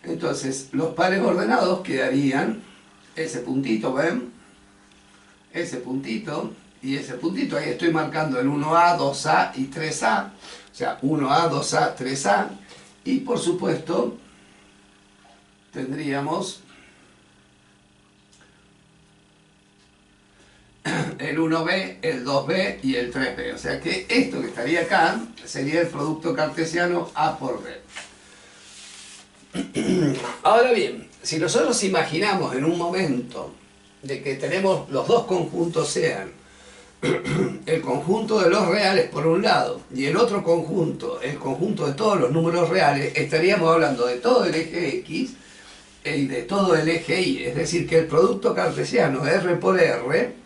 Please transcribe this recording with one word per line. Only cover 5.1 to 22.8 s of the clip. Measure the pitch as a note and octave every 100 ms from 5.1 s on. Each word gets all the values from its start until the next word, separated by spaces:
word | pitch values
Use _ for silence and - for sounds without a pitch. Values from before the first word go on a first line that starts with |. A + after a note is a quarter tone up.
| - - _ _
Ese | E3 E3+ B2+
puntito | A#2+ C3+ B2+ A2 - D#3 - - - _
y | C3+ C#3
ese | - -
puntito. | - C3 C#3 -
Ahí | -
estoy | - E3+
marcando | D#3+ D3+ D3+ D#3 B2+
el | C3+
uno | D3 D3 E3+
A, | E3+ F3
dos | C#3 C#3 D#3
A | D3+ - -
y | C3+
tres | E3 D#3 -
A. | A#2+ G2+ G2 - - - -
O | -
sea, | - -
uno | C3+ D3+ C3+
A, | D3 E3
dos | C#3 -
A, | D#3 F3+
tres | - B2+ C#3 -
A. | - G#3 - - - - -
Y, | - -
por | B3 A#3+
supuesto, | E3+ - F#3+ D3 - E3+ A#2+ - - - - - - _ _ _ _ _ - - _ _ _
tendríamos | - C3 D3 D3 C#3 D3 F3 F#3 - - - - - - _ _ _ _ _ _ _ _ _ _ _ _ _ _ _ _ _ _ _ _ _ _ _ _ _ _ _ _ _ _ _ _ _ - _ _ _
<clears throat> | - E3 - -
el | C#3 D3+
uno | D#3+ D#3+
B, | E3 F#3+ F#3+ -
el | E3 C3
dos | B2+ C#3 C#3+
B | F#3+ G3 -